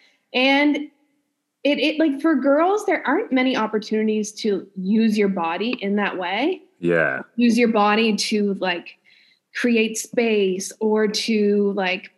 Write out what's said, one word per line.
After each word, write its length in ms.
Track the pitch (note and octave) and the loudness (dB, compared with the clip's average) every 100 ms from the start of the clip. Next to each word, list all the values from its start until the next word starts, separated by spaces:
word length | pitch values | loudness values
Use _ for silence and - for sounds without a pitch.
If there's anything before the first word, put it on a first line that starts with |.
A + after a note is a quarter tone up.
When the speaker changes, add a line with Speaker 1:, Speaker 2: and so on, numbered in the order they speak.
| _ _ _ | _ _ _
Speaker 1:
And 440 | B3+ C4 C#4 D4 C#4 D4 _ _ _ _ _ _ _ C#4 | 0 2 4 2 0 -6 _ _ _ _ _ _ _ 0
it, 140 | C#4+ | 0
it, 200 | D4 D4+ | 0 0
like, 220 | D#4+ C4+ | 0 0
for 140 | E4 C4+ | 0 2
girls, 500 | C#4 D4 F4 G#4 G4+ | 2 2 2 0 0
there 200 | D#4 A#3+ | -2 0
aren't 280 | D#4+ - | -2 0
many 240 | B3+ C4 A3 | 0 0 0
opportunities 760 | G#3+ A3 - A3 A3 G#3+ G#3 - | -2 -4 -2 -2 0 0 -4 -4
to 300 | A3 F#3 - F#3+ | -2 -2 -4 -6
use 400 | F#3 A3 A3+ G#3 | 0 2 2 2
your 100 | G3+ | 2
body 440 | F#3+ E3 F3+ A3+ B3 | 0 -4 -4 -4 -4
in 160 | G3+ G#3 | -2 -2
that 200 | G3 F3 | -2 -4
way. 440 | F3 G3+ D#4 F4+ - _ | -4 -2 -2 -4 -10 _
Speaker 2:
Yeah. 440 | F3 E3+ - - - A#3 | 0 2 2 -2 -6 0
Speaker 1:
Use 220 | A#3+ A3+ | 2 4
your 100 | A3+ | 2
body 480 | A3 G#3 G#3+ A3+ G3 | 2 2 2 2 0
to, 380 | - G#3+ G3+ | -2 -2 -2
like, 440 | F#3+ F#3 F3 - - _ _ _ _ _ | -2 -4 -6 -10 -20 _ _ _ _ _
create 440 | - B3 A3+ A3 A3+ | -4 0 2 0 -4
space 720 | - - A#3 G#3+ F#3+ F#3 - - | -6 -2 0 2 0 -2 -6 -4
or 300 | A3 G#3+ G#3+ | 0 2 0
to, 640 | G#3+ - G#3+ G#3 G3+ G3+ | -2 0 2 2 2 0
like, 360 | G3+ F#3 F#3 - | 0 -2 -4 -8